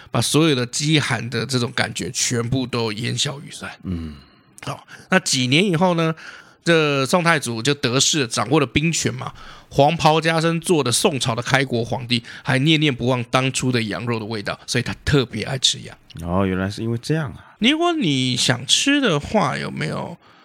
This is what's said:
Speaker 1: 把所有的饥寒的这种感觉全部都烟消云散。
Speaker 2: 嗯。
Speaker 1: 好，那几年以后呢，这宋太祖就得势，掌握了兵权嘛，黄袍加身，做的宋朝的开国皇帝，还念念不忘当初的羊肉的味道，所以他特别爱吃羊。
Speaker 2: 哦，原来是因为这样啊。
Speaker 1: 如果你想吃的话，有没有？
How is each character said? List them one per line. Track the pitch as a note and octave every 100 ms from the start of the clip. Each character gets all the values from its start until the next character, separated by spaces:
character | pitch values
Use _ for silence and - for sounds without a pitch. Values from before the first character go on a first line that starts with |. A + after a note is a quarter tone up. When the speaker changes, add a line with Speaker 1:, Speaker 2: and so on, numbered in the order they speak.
| -
Speaker 1:
把 | C3
所 | - D3 D#3+
有 | C3
的 | B2+
饥 | - D3+ D#3
寒 | - A2+ A#2
的 | B2 A#2
这 | B2
种 | A#2+ B2
感 | G#2+
觉 | A2+ -
全 | - - A#2+ A#2
部 | C3 B2
都 | B2 A2+
烟 | G2+ A#2+ A#2+
消 | C#3+ C#3 D3+
云 |
散。 | - F#2+ -
Speaker 2:
嗯。 | - F2 D#2 D2 - _ _ - -
Speaker 1:
好， | C#3+ - - -
那 | F#3
几 | - C3 B2+
年 | C#3+
以 | G#3 D#3+
后 | F#3
呢， | E3+ D#3+ D#3+ - - - _ -
这 | E3 D3+ C#3+ C3
宋 | F#3
太 | E3+ D#3+
祖 | A#2+ A#2
就 | A#2 C#3+
得 | B2+ B2
势， | - E3 B2
掌 | - G#2+
握 | D3+
了 | C3
兵 | D3+ D#3
权 | D#3 -
嘛， | B2 B2 - - - -
黄 | - C#3+ E3
袍 | D#3 D#3
加 | D#3+ E3
身， | E3 E3
做 | D#3 E3
的 | B2
宋 | A2+ A3 C#3
朝 | B2+
的 | A#2
开 | A#2+ C3+
国 | C#3 A#2+ A2+
皇 | - A#2+
帝， | A#2+ - -
还 | - C3
念 | D3 D#3
念 | D3+
不 | B2+ A#2+
忘 | B2+ A#2
当 | C3 C3
初 | B2+ B2+
的 | B2
羊 | A2 F2 A#2+
肉 | A#2
的 | G#2
味 | A2
道， | F#2+ D#2+ -
所 | B2
以 |
他 | - G2 -
特 | C#3+ A#2+
别 | A2+
爱 | F2+ C3+
吃 | - -
羊。 | D#2 - - -
Speaker 2:
哦， | E2+ F2+ G2
原 | F#2
来 | F#2+
是 | G#2
因 | A2+
为 | A#2
这 | - D#3
样 | C#3+
啊。 | D#2 - -
Speaker 1:
如 | A3 D#4
果 | F4
你 | E4 F#3+ C3+ B2+ B2
想 | - A#2+ C#3
吃 | - - C#4+
的 | C4 D3
话， | - A3 D3 C#3+
有 | C#3+
没 | C3+ D#3
有？ | - - E3+ _ -